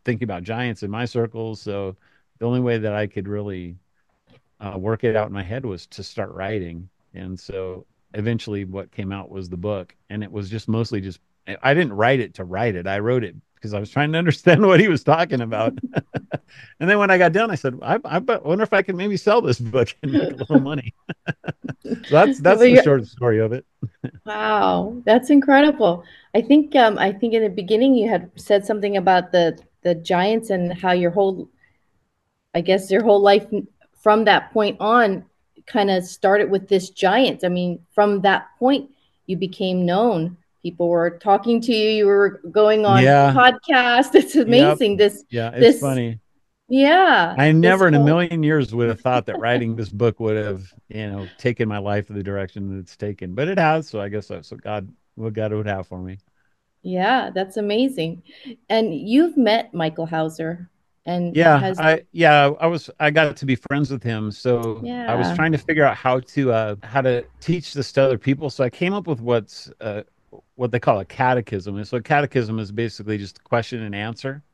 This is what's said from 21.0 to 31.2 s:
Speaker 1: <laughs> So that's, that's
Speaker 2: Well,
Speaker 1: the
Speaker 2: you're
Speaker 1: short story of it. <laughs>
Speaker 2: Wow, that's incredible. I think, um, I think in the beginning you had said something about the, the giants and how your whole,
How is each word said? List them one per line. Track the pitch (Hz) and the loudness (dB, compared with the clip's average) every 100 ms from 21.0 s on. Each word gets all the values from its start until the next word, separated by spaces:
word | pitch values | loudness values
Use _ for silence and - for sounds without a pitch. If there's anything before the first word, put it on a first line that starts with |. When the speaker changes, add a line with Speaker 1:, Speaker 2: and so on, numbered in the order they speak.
Speaker 1:
<laughs> | - - - - - - - - | -16 -12 -10 -10 -12 -12 -14 -14
So | - - - | -10 -10 2
that's, | 147 214 269 | 4 4 4
that's | 151 214 | 4 6
Speaker 2:
Well, | 247 | 8
Speaker 1:
the | 247 | 8
Speaker 2:
you're | |
Speaker 1:
short | 151 139 107 | 6 2 0
story | - 123 110 | -4 0 2
of | 110 | 0
it. | 123 - _ 110 - | -4 -10 _ -14 -12
<laughs> | 127 - | -14 -12
Speaker 2:
Wow, | - 214 214 214 196 180 190 240 | -12 -6 -2 0 2 0 -2 -4
that's | 240 233 254 | 2 2 4
incredible. | 285 269 277 302 294 208 175 - - _ | 4 6 6 6 4 0 0 -6 -20 _
I | 208 | -2
think, | 233 294 302 277 | 4 4 4 4
um, | 226 202 | 4 2
I | 190 | -2
think | 202 233 | -2 -2
in | 226 | -2
the | 214 | -2
beginning | 180 185 220 269 | -4 -2 2 4
you | 254 214 | 2 2
had | 190 180 - | -2 -4 -12
said | - 202 | 0 0
something | 202 214 202 202 | 0 -4 -2 0
about | 185 185 180 | 2 2 2
the, | 180 165 165 _ _ | 2 2 -2 _ _
the | 180 165 | -4 -4
giants | 165 180 190 226 226 | -2 0 0 -2 -2
and | 190 175 | -4 -4
how | 175 190 | -4 0
your | 180 175 | 0 2
whole, | 180 | 0